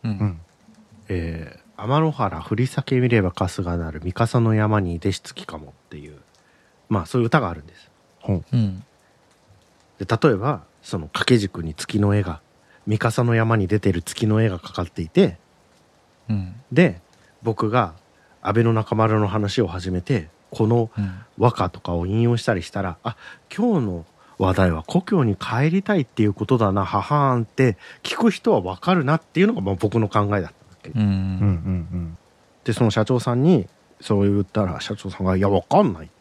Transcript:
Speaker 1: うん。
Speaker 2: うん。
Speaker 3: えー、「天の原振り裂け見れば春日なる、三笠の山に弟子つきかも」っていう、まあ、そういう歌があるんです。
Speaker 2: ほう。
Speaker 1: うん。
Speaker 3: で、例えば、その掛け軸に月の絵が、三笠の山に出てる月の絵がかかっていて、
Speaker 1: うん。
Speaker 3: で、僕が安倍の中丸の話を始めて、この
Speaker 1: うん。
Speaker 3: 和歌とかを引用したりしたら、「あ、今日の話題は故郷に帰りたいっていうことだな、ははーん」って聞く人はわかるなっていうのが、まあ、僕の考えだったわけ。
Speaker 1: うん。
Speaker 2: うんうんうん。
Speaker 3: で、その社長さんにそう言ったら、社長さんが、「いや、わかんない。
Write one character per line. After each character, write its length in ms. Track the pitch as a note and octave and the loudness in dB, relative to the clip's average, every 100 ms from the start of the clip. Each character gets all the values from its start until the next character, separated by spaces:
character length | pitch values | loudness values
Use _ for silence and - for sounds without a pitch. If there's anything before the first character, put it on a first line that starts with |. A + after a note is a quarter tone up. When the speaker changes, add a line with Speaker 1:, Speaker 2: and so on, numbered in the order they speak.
Speaker 1:
う 40 | A#2 | -6
ん。 20 | |
Speaker 2:
う 20 | G2+ | -2
ん。 160 | G#2 E2+ E2 _ - - _ - - | -4 -4 -16 _ -20 -20 _ -20 -6
Speaker 3:
え 500 | F#2 E2 E2 D#2+ - | -4 -4 -8 -12 -18
ー、 20 | _ - | _ -10
「天 240 | G#2+ C#3+ | 0 2
の 100 | D#3+ | 2
原 300 | C#3+ G#2 D#2+ | 0 -4 -4
振 160 | - A2 | -4 -2
り 80 | |
裂 180 | C3 - | -2 -2
け 160 | - B2+ | -2 0
見 100 | B2 | 4
れ 100 | A#2 | 2
ば 100 | F#2 - | 2 0
春 260 | F#2+ - | -4 -2
日 140 | F2 E2+ | -4 -4
な 140 | E2 | -4
る、 100 | D#2+ | -6
三 120 | E2+ | -8
笠 260 | - A#2 B2 | -2 0 2
の 140 | A2+ | 2
山 260 | A2 G#2+ G#2+ | 2 2 2
に 160 | F#2 E2+ | 0 -2
弟 160 | G2 | -2
子 80 | F#2+ | -4
つ 140 | - | -10
き 100 | - | -16
か 140 | - D#2 | -14 -14
も」 160 | D2 - _ | -16 -20 _
っ 20 | |
て 80 | D#2 | -18
い 120 | D2 | -18
う、 80 | D2 _ _ _ _ _ _ _ | -20 _ _ _ _ _ _ _
ま 140 | G#2+ | -2
あ、 40 | - | 0
そ 120 | B2+ | 0
う 20 | |
い 40 | |
う 20 | A#2 | 2
歌 140 | D#3 | 0
が 100 | G#2 | -2
あ 40 | |
る 80 | D#2+ | -8
ん 40 | D2 | -14
で 100 | - | -20
す。 140 | - _ _ _ | -20 _ _ _
Speaker 2:
ほ 160 | - F#2 | -2 -2
う。 80 | - | 0
Speaker 1:
う 60 | B2 | 0
ん。 260 | G#2 F#2 - _ _ _ _ _ _ _ _ _ _ _ | 0 -4 -14 _ _ _ _ _ _ _ _ _ _ _
Speaker 3:
で、 80 | F#2+ | -4
例 240 | A2+ D#3 | 2 2
え 40 | |
ば、 280 | G2+ A#2+ A2 - _ | 2 0 -4 -8 _
そ 160 | - G2 | -10 -8
の 100 | D2+ | -6
掛 180 | - - | -6 2
け 100 | B2 | 2
軸 260 | G2 - | 2 -6
に 120 | D#2+ | -8
月 260 | D#2 - G#2+ | -8 -4 0
の 140 | G2+ | 2
絵 80 | G#2 | 2
が、 180 | F2+ D#2+ _ _ _ _ - | -2 -8 _ _ _ _ -4
三 120 | G#2+ | 0
笠 240 | A#2 A2+ | 0 0
の 120 | A#2+ | 2
山 240 | A#2 A2+ A2+ | 2 2 2
に 80 | F#2 | 2
出 140 | G#2 | 2
て 120 | G2 | 2
る 80 | E2+ | 0
月 260 | - - G#2+ | -4 -2 2
の 140 | G#2+ | 2
絵 80 | A2+ | 2
が 100 | F2 | -2
か 140 | - | -10
か 120 | - | -8
っ 20 | F2 | -8
て 160 | - | -8
い 80 | D#2+ | -2
て、 260 | - G3 E2+ _ _ _ _ _ _ _ _ - | 2 2 0 _ _ _ _ _ _ _ _ -6
Speaker 1:
う 20 | |
ん。 220 | G#2+ F2+ G#2 - | -6 -6 -12 -2
Speaker 3:
で、 300 | B2 F3 F2 _ _ _ _ | 2 2 2 _ _ _ _
僕 260 | A2+ G#2+ A2 | -6 -2 0
が 240 | A#2+ F#2+ E2+ _ _ _ _ | 2 0 -4 _ _ _ _
安 140 | - | -2
倍 100 | G#2 | 2
の 80 | A#2 | 2
中 220 | A2+ G#2+ | 2 0
丸 260 | A2 A2 G#2+ | 0 2 2
の 80 | G#2 | 0
話 320 | G#2+ G#2 F#2+ | 0 -2 0
を 60 | G2 | -2
始 240 | F2+ F2+ | -4 -4
め 100 | F2+ | -6
て、 300 | - B2+ D#2+ _ _ | -2 -4 -4 _ _
こ 160 | - A2 | -2 0
の 220 | A#2+ A2+ - | 2 0 -4
Speaker 1:
う 40 | |
ん。 180 | G2+ F#2 - - | -6 -6 -18 0
Speaker 3:
和 140 | A#2+ | 0
歌 180 | - F#2 | 2 -4
と 120 | - | -4
か 140 | - | -6
を 120 | F2 F2+ | -4 -2
引 160 | A2 | 0
用 160 | A#2 A#2 | 2 0
し 60 | |
た 100 | - | 0
り 80 | G2 | -2
し 80 | - | -4
た 100 | G2+ | -6
ら、 160 | F#2 F2 | -6 -8
「あ、 140 | A2+ - - - _ | -12 -12 -20 -20 _
今 280 | - A#3+ G3 | -2 0 2
日 40 | A2 | 0
の 180 | F2 D#2+ _ - - | -4 -12 _ -20 -2
話 160 | F#2+ | 0
題 160 | F#2 F#2 | 2 2
は 140 | D#2+ | 0
故 180 | - F3+ | -2 -2
郷 220 | - G3 | 0 0
に 120 | A#2 G2 | 2 0
帰 320 | - A#2 D3+ | -4 0 0
り 140 | F#3 | 0
た 140 | G3 G3+ | 0 -2
い 60 | |
っ 20 | B2+ | -2
て 160 | - | 0
い 40 | G#2+ | 0
う 40 | |
こ 140 | G2 G#2 | 0 0
と 100 | B2+ | 2
だ 160 | G#2+ | 4
な、 140 | G2 F#2+ | 2 0
は 160 | G#2 | -2
は 320 | F#2 D3 C#3 | 0 2 2
ー 60 | B2 | 0
ん」 20 | |
っ 0 | |
て 320 | A2+ - C3 G2+ - - | -2 2 2 2 -10 -14
聞 140 | - - | -10 0
く 140 | A#3 | 0
人 240 | - - | 2 2
は 80 | D3+ | 2
わ 160 | F#2 F2+ | 0 -6
か 160 | - | 0
る 100 | F#3 | 2
な 120 | C3+ D#3 | 2 0
っ 40 | |
て 200 | _ - | _ 2
い 40 | |
う 40 | G3 | 2
の 40 | |
が、 80 | A3+ | 2
ま 120 | G2 | -2
あ、 20 | |
僕 240 | F#2+ G#2+ A2+ | -2 0 0
の 100 | G#2+ | 0
考 260 | G#2+ G2+ | 2 2
え 60 | G#2 | 0
だ 0 | |
っ 0 | |
た 60 | E2 | -2
わ 60 | - _ - | -10 _ -20
け。 60 | - | -8
Speaker 1:
う 100 | A#2 | 0
ん。 20 | |
Speaker 2:
う 40 | |
ん 40 | G#2 | 2
う 20 | |
ん 20 | |
う 0 | F#2+ F#2+ F#2 G2+ F2+ F2+ F#2 E2 | 2 -2 0 2 0 -2 -4 -4
ん。 240 | F2+ E2+ E2 _ _ _ _ | -6 -8 -10 _ _ _ _
Speaker 3:
で、 80 | - | -6
そ 120 | A2+ | 0
の 60 | A#2 | 2
社 140 | A2+ | 2
長 160 | G#2+ B2+ | 0 0
さ 140 | B2+ | 0
ん 80 | A#2+ | 2
に 260 | D3 D#3+ F#2 _ _ _ | 4 4 2 _ _ _
そ 240 | - G#2 | -2 2
う 80 | G2+ | 4
言 80 | G2+ | 2
っ 40 | |
た 200 | F#2+ G#2+ | 0 -2
ら、 160 | F#2+ D#2 | -2 -4
社 160 | - G#2 | -8 -8
長 140 | G2 | -10
さ 120 | - | -4
ん 40 | F#2 | 0
が、 100 | F#2 | 2
「い 40 | |
や、 80 | G2 | 2
わ 100 | F#2+ | 2
か 220 | - - | 2 4
ん 100 | F#3+ | 4
な 120 | E2 | 0
い。 60 | D#2+ _ | -12 _